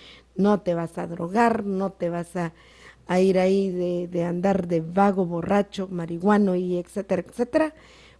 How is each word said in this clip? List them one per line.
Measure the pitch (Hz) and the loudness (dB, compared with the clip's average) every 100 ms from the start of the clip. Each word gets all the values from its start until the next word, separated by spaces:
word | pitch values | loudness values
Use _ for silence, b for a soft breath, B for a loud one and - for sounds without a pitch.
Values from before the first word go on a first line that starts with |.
| B B _ | B B _
No | - 202 208 | 0 2 2
te | - | 0
vas | 170 165 170 | -2 -4 -8
a | 175 | -8
drogar, | 170 170 208 233 220 | -8 -4 2 2 2
no | 202 190 196 | -2 -2 -4
te | - 175 | -4 -4
vas | 170 170 180 | -4 -6 -6
a, | 170 b b b b b - | -6 b b b b b -2
a | 180 | 2
ir | 190 185 | 4 4
ahí | 185 196 196 | 4 2 0
de, | 180 175 175 175 | -2 -2 -2 -4
de | 175 | -2
andar | 170 175 196 190 175 | -2 0 0 0 0
de | 165 | -2
vago, | 160 180 202 190 | 0 2 2 2
borracho, | 175 170 170 202 202 - 185 | -2 -2 0 0 0 -6 -8
marihuano | 180 170 170 196 208 196 180 | -6 -6 -2 2 4 4 0
y | 180 175 | -2 -4
etcétera, | 175 202 196 185 - | -4 -8 -2 -4 -4
etcétera, | - 240 311 311 b b b b | -6 -2 0 0 b b b b